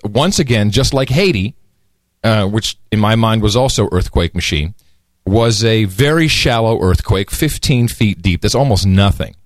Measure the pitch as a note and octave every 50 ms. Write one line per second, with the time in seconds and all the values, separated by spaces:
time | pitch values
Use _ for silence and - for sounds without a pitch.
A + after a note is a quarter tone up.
0 | - G#2 G#2 A#2 D3 F#3 - - D#3+ B2 B2 A2 G#2 G#2 F#2+ C3 C3+ - C#3+ C3
1 | C3+ - B2+ D#3+ G3+ F#2+ - G2 F#2 A#2 - - _ _ _ _ _ _ _ _
2 | _ _ _ _ - A2+ A2 G#2+ G2 G2 G#2 A2 - - - - - - A2 G#2+
3 | G#2 G#2+ A2 A2+ A2+ A2 A2 A2+ G#2 G#2+ G2+ B2 C3+ C3 - - G#2+ - - F2+
4 | - - - - E2+ E2 - F2+ - - F2 D2+ D2 F2+ G#2 - _ _ _ _
5 | _ _ _ _ _ F#2+ G2 A2+ A#2 A#2 A2 G2+ A2+ A2+ A2+ A2 A2 F#2+ F#2 G2
6 | C3+ C#3+ D#3 E3+ D#3+ D3+ - - - D#3 A#2+ A#2 A2+ A2+ A2+ - - F#2 F2+ -
7 | - - G2 F#2+ G2 - - - D#3+ D3+ - - - - C3+ A#2+ A#2+ A#2 - -
8 | A#2+ G#2 F#2+ - E2+ F#2+ E2+ D#2+ - G2+ - - C#3+ C#3 G#2 F2 F#2 G2 F#2 G2
9 | G2+ G2 - - - - - - -